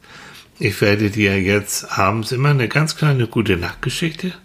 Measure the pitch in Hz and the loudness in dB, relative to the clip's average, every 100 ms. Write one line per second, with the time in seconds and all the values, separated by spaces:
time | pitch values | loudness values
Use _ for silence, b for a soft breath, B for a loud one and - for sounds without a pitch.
0 | B B B B B - 120 98 107 104 | B B B B B -4 -2 2 2 2
1 | 107 107 101 98 95 101 101 - - - | 2 2 2 2 2 0 0 -6 -4 0
2 | 98 110 110 127 143 143 110 147 156 - | 2 0 -2 0 2 2 2 0 -2 0
3 | 151 131 113 - 104 87 85 - 135 - | 0 2 0 0 0 0 -2 -6 -6 -4
4 | 165 156 185 - | -6 -4 -8 -10